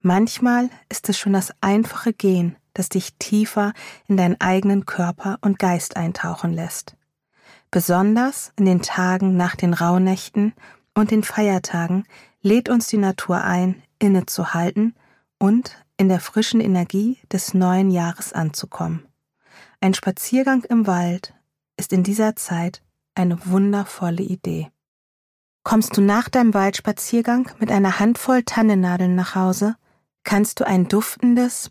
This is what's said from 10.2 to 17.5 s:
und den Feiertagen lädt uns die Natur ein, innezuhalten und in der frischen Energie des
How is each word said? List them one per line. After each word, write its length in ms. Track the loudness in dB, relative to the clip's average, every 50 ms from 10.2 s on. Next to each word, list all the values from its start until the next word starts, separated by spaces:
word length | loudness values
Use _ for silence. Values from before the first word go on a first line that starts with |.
| -6 -6 _ -2 -2 -2 -2 _ -20 -20 -20 _ _ _
und 180 | _ 0 0 2
den 120 | 2 0
Feiertagen 840 | 0 -2 -2 -2 0 0 0 -2 -2 -4 -4 -4 -2 -2 -2 -4 -4 _ -16 -20 -20 _ _ _
lädt 260 | _ 2 2 2 2 2
uns 200 | 0 0 0 0
die 100 | -2 0
Natur 440 | 0 0 -2 -4 -4 -2 -2 -2
ein, 400 | 0 -2 0 0 0 0 -2 -4 _ _ _ _
innezuhalten 960 | 2 4 4 2 2 -2 -6 -6 -4 -4 -2 -2 -2 -2 0 0 -2 -2 -2 _ _ _ _ _ _ _ _ _
und 460 | 2 2 2 2 0 -2 -14 -20 _ _ _
in 120 | 0 2 2
der 120 | 2 0
frischen 400 | -2 -4 -2 -2 -2 2 0 0
Energie 580 | 2 2 0 0 0 -2 -2 -2 -2 -2 -4 _ _ _
des 220 | -6 -6 -6 -2